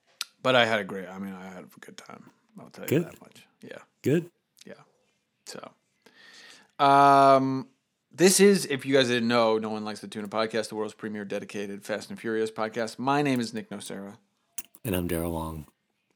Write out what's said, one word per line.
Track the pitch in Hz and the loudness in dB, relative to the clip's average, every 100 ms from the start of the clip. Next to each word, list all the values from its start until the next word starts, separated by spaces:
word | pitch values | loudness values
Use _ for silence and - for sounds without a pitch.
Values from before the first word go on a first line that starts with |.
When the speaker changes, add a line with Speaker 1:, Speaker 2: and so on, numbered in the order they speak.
| _ - - _ | _ -16 -16 _
Speaker 1:
but | 131 127 | 2 4
I | 113 | 4
had | 110 | 0
a | |
great, | 95 98 90 | -4 -10 -12
I | 95 | -12
mean, | 98 | -12
I | 92 95 | -12 -14
had | 90 | -16
a | - - | -20 -20
good | - 196 | -20 -20
time. | - - - _ _ 208 | -20 -20 -20 _ _ -20
I'll | - | -20
tell | - | -12
you | - | -4
Speaker 2:
Good. | 143 165 | -4 -4
Speaker 1:
that | - | -14
much. | - _ _ _ | -20 _ _ _
Yeah. | - - - _ | -20 -20 -20 _
Speaker 2:
Good. | 127 170 165 _ _ _ - | -2 -2 -4 _ _ _ -20
Speaker 1:
Yeah. | - _ _ _ _ _ _ - | -20 _ _ _ _ _ _ -20
So, | - - _ _ _ _ _ - - - - _ - 139 | -18 -18 _ _ _ _ _ -20 -20 -20 -20 _ 2 6
um, | 139 139 139 139 135 135 131 - _ _ _ _ | 8 8 8 8 6 4 -4 -8 _ _ _ _
this | 131 185 190 | 2 4 6
is, | 202 190 143 | 6 4 0
if | 135 135 | -6 2
you | |
guys | 135 120 | 2 4
didn't | 123 113 | 2 2
know, | 120 113 110 | 4 4 2
No | 110 | -2
One | 107 107 | -8 -8
Likes | 104 | -12
the | 101 | -12
Tuna | 110 104 | -12 -6
podcast, | 107 110 113 107 | -4 -2 -4 -6
the | 107 | -6
world's | 107 | -8
premier | - 110 107 | -10 -12 -10
dedicated | 98 104 98 104 101 101 - | -8 -10 -8 -10 -10 -10 -8
Fast | 101 - | -10 -10
and | 101 | -10
Furious | 117 110 110 | -6 -4 -4
podcast. | - 110 117 113 - | -4 -6 -6 -8 -6
My | 131 143 | -2 0
name | 147 123 | 0 -2
is | 113 | -4
Nick | 110 98 | -8 -12
Nocera. | 101 - 98 98 107 _ _ _ - - - | -14 -12 -14 -14 -18 _ _ _ -20 -20 -12
Speaker 2:
And | - 90 | -6 -4
I'm | 87 | -4
Daryl | 85 85 | -4 -4
Wong. | 82 82 78 71 _ _ _ _ | -6 -8 -12 -16 _ _ _ _